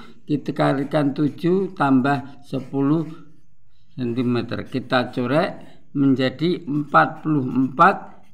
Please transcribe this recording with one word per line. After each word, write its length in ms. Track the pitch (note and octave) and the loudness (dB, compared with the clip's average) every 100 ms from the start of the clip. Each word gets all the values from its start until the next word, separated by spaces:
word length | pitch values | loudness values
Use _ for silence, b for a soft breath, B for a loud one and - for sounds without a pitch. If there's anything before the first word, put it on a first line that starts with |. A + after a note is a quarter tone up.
| B B - | B B -4
kita 240 | D3 - | -4 -2
kalikan 640 | C#3 D3 C#3 C#3+ D#3 C#3+ C3 | 0 2 2 0 2 2 2
tujuh 560 | D3+ - E3 F#3 F#3+ - | 0 0 0 2 0 0
tambah 640 | C#3 C3 C3 C#3 - - | 4 4 4 0 -4 -14
sepuluh 640 | - C3+ - C#3 C#3 D#3+ D#3 D#3 - - - - - - - - | -8 -8 -4 0 2 2 0 -8 -16 -16 -16 -16 -16 -16 -14 -6
sentimeter. 720 | B2 A#2 B2 A#2+ A#2+ - G2 | -4 0 0 0 0 -4 -4
Kita 400 | C3 - C3 B2 - | -6 0 0 0 -2
coret 480 | B2 C#3+ F#3 - B B - C#3+ | 0 2 0 -4 B B -6 2
menjadi 640 | C#3 B2+ C3 C3 D#3+ E3+ - | 4 4 2 2 0 0 -2
empat 560 | D3 D3 D#3+ D3+ - | -4 2 4 4 2
puluh 240 | D#3 D3+ B2+ | 0 0 2
empat 800 | B2+ C3 - F3 G3+ - - - | 2 2 6 6 4 -4 -16 -12